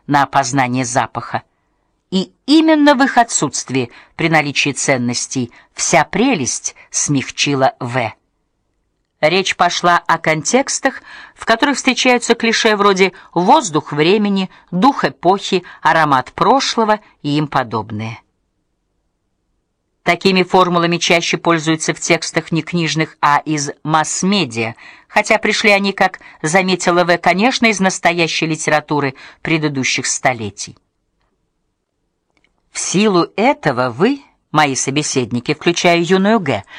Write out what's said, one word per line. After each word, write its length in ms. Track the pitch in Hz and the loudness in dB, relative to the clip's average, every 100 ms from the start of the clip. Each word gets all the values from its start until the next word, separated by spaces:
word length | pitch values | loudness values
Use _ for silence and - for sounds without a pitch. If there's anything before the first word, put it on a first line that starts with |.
| - | 0
на 180 | 143 | 0
опознание 640 | 139 143 127 135 123 127 123 | 2 0 0 0 0 -2 -2
запаха. 560 | 127 113 - - 113 - _ _ _ _ _ _ | -2 -2 -6 -8 -10 -10 _ _ _ _ _ _
И 200 | 185 180 _ - | -4 -4 _ 2
именно 480 | 311 320 311 294 | 4 4 4 4
в 100 | 277 | 4
их 140 | 262 262 | 2 2
отсутствии, 760 | 233 - 147 - - 131 123 - - - | 0 0 -4 -6 -4 -4 -4 -8 -16 -4
при 140 | 165 | 0
наличии 420 | 160 147 135 147 | 0 0 -2 -2
ценностей, 800 | 135 - 135 120 120 - 135 120 - _ | -2 -2 0 -2 -4 -6 -6 -6 -10 _
вся 300 | - - 165 | -8 0 0
прелесть, 720 | 147 - 254 214 120 - - - - | 2 0 0 0 -2 -6 -8 -14 -10
смягчила 800 | - - 143 113 - - 139 131 - | -6 -2 -2 -4 -4 -2 0 0 -2
В. 340 | 123 127 113 - _ _ _ _ _ _ _ _ _ _ | -6 -4 -6 -8 _ _ _ _ _ _ _ _ _ _
Речь 340 | 151 185 185 - | 0 0 -2 0
пошла 460 | 175 - 175 170 - | -2 0 0 0 0
о 100 | 165 | -2
контекстах, 800 | 165 156 147 247 269 - 269 - - - - - | 0 -2 0 0 0 -2 -4 -6 -14 -20 -20 -8
в 100 | - | -2
которых 320 | 226 285 254 | 0 0 0
встречаются 580 | - 233 254 247 - 226 | -2 0 2 2 0 0
клише 400 | 226 220 226 214 | 0 0 2 2
вроде 380 | 202 190 190 - - | 2 4 2 0 -8
«воздух 580 | 170 180 302 233 151 - | 0 4 4 2 -4 -2
времени», 580 | 147 156 214 202 196 185 - _ | 0 2 2 2 -2 -4 -10 _
«дух 320 | 175 240 269 | 0 2 2
эпохи», 600 | 160 - 170 196 - 185 - - | -2 -2 0 0 0 -4 -4 -4
«аромат 500 | 151 165 151 135 - | 0 2 4 2 0
прошлого» 640 | - 170 262 - - 220 214 _ _ | -2 2 2 0 -2 0 0 _ _
и 160 | 147 147 | -4 -2
им 100 | 151 | -2
подобные. 720 | 143 123 113 107 107 110 113 _ _ _ _ _ _ _ _ _ _ _ _ _ _ _ _ _ _ | -2 -2 -4 -6 -8 -10 -12 _ _ _ _ _ _ _ _ _ _ _ _ _ _ _ _ _ _
Такими 400 | - 170 190 185 | -4 -2 0 0
формулами 560 | 180 185 180 175 170 170 | 2 2 2 2 0 -2
чаще 400 | - 170 170 165 | 0 -2 -2 -2
пользуются 560 | - 165 156 160 - | 0 0 0 -2 -2
в 60 | 160 | -4
текстах 520 | - 165 - - 160 | -2 -2 -2 -6 -4
не 120 | 160 | -4
книжных, 540 | - 175 160 147 156 - | -4 -4 -2 -2 -4 -2
а 160 | 147 143 | 0 0
из 320 | - 156 143 - | 0 -4 -4 -8
масс-медиа, 920 | 151 156 151 - 180 202 147 113 113 117 - - _ | -2 0 0 -2 0 0 -2 -4 -6 -8 -18 -20 _
хотя 300 | - 208 214 | -2 0 0
пришли 320 | 214 208 214 | 0 0 2
они, 220 | 202 196 | 2 2
как 300 | 196 190 - - - | 0 -2 -2 -20 -8
заметила 640 | 156 180 185 180 185 175 | -2 0 2 0 2 2
В, 120 | 175 170 | 2 2
конечно, 480 | 180 175 233 - 226 | 2 2 2 2 0
из 120 | 202 | 0
настоящей 680 | 190 - 175 170 165 - 160 | -2 0 -2 0 -2 -2 -4
литературы 640 | 156 - 151 - 151 139 131 - - | -4 -2 -2 0 -2 -2 -6 -16 -12
предыдущих 640 | - 160 151 135 123 - 123 | -4 -2 -2 -2 -4 -4 -4
столетий. 680 | - 139 123 107 - - - _ _ _ _ _ _ _ _ _ _ _ _ _ _ _ _ _ _ _ | -4 -2 -2 -6 -12 -16 -18 _ _ _ _ _ _ _ _ _ _ _ _ _ _ _ _ _ _ _
В 80 | - | -12
силу 480 | - 170 214 185 165 - | -4 0 2 2 -2 -2
этого 540 | 233 285 - 120 127 | -2 0 -2 -2 -2
вы, 320 | 117 208 277 - _ _ | 0 0 -2 -8 _ _
мои 240 | 151 147 131 | 0 2 0
собеседники, 800 | - 135 147 139 120 120 120 | -2 -2 -2 -2 -2 -2 -4
включая 460 | 147 - 175 180 170 | -2 -2 0 2 2
юную 400 | 170 190 196 226 | 4 2 4 2
Г, 240 | 156 110 - | 0 -4 -6